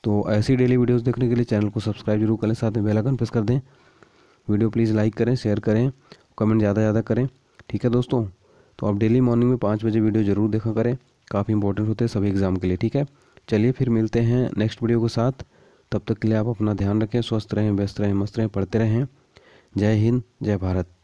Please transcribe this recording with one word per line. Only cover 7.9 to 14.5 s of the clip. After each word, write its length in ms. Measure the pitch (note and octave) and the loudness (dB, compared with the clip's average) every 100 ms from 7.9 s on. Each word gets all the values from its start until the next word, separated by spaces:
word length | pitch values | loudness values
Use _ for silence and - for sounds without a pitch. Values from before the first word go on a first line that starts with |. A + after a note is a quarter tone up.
| B2 B2 B2 G#2 - _ _ _ - | 0 0 -2 -2 -8 _ _ _ -6
तो 80 | G#2+ | -2
आप 80 | G2+ | 0
डेली 260 | A2 B2 | 2 2
मॉर्निंग 280 | B2 A#2 B2 | 4 2 2
में 100 | B2 | 0
पाँच 260 | G#2 G#2+ A2+ | 0 -2 0
बजे 140 | A2 | 0
वीडियो 240 | A2 G#2+ | 2 2
ज़रूर 260 | G2+ G2 G#2+ | 0 0 0
देखा 240 | G#2+ A2 | 0 -2
करें, 240 | A2 A#2 B2+ _ _ _ | -2 -2 -4 _ _ _
काफ़ी 220 | G2+ G#2 | -4 0
इंपॉर्टेंट 360 | G#2+ G2+ G2+ G#2+ | 0 0 -2 -2
होते 160 | G#2+ A#2 | -2 -2
हैं 40 | |
सभी 200 | G#2 G2+ | 0 0
एग्जाम 280 | G2 G2 F#2 | 0 0 0
के 100 | F2+ | -2
लिए, 100 | F2+ | -2
ठीक 180 | A2+ C#3 | -2 -2
है। 100 | C#3+ _ _ - - | -6 _ _ -20 -2
चलिए 220 | G#2+ A#2 | 0 0
फिर 180 | B2+ B2+ | 0 0
मिलते 300 | A2+ A2 A#2 | 0 0 0
हैं 300 | A#2 B2 B2 | 2 0 0